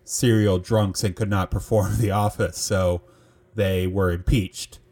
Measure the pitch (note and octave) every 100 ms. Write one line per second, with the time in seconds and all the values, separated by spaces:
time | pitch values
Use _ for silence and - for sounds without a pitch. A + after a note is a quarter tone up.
0 | - - B2 A2 G#2 F#2 - A2 G2+ F#2
1 | G#2 F2+ G#2+ G2+ F#2 G#2 - A2 F#2+ G#2+
2 | G#2+ G2+ G#2 - F2+ - - G2 F2+ F2+
3 | - _ _ _ _ G#2 F#2+ F#2 F#2 F#2+
4 | F#2 F2 - B2 F#2 - - - _